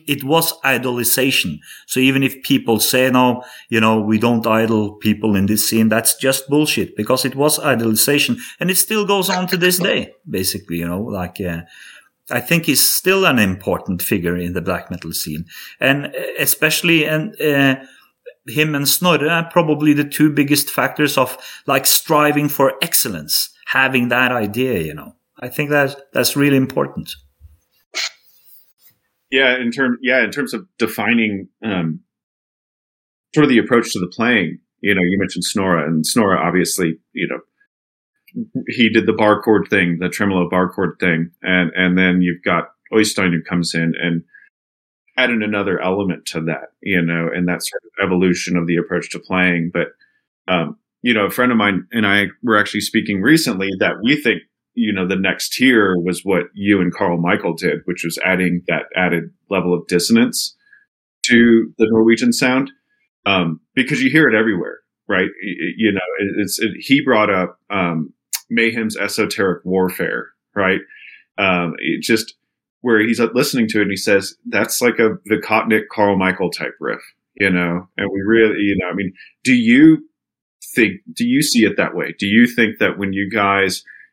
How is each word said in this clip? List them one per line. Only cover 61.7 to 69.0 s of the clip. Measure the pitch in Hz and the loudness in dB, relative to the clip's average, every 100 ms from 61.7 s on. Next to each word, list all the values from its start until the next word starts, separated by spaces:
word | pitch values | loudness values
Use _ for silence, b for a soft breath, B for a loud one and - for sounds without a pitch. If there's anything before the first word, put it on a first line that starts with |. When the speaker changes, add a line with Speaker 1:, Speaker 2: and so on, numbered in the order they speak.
| - | 0
Speaker 2:
the | 110 | 2
Norwegian | 113 113 113 123 | 4 4 4 2
sound, | 117 127 131 135 - _ _ _ _ - | 2 0 0 -2 -8 _ _ _ _ -2
um, | 95 82 80 _ | 0 0 -4 _
because | - 123 135 | -2 -2 0
you | 131 | 2
hear | 156 143 | 4 4
it | |
everywhere, | 110 113 92 58 - _ _ - | 4 2 -2 -6 -12 _ _ -4
right? | 92 95 - | -2 -2 -4
Y-, | 98 - | -10 -8
y-, | 85 - | -8 0
you | 107 | 0
know, | 98 92 98 | 0 -4 -4
it, | 101 101 | -4 -2
it's, | 95 - | -4 -2
it, | 110 - | -4 -4
he | - 139 | 0 0
brought | 135 113 107 | 2 2 2
up, | 95 90 - - | 0 -2 -6 -8
um, | 101 87 80 73 _ _ - - | -4 -2 -2 -6 _ _ -14 -4
Mayhem's | 117 113 117 110 | 0 0 0 -4
Esoteric | 107 | -4